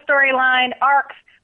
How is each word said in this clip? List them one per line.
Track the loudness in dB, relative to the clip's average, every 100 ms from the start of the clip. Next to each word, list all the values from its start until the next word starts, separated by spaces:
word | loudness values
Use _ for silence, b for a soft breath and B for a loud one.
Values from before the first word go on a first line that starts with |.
| -2
storyline | 0 0 0 0 0 -2 -2
arcs | 0 0 -2 -14 _ b